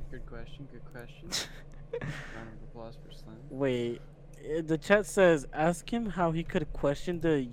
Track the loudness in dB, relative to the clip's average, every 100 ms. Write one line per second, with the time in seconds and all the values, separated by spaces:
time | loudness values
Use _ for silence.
0 | -8 -8 -10 -10 -10 -12 -12 -14 -12 -12
1 | -14 -14 -6 -4 -4 -10 -14 -14 -10 -8
2 | -6 -8 -10 -12 -12 -12 -14 -12 -12 -14
3 | -16 -16 -14 -14 -10 0 2 2 0 -4
4 | -10 -18 -18 -12 -4 -2 2 2 6 6
5 | 6 8 8 8 4 2 2 2 -2 -2
6 | 0 2 2 2 0 0 0 0 2 2
7 | 0 2 4 4 2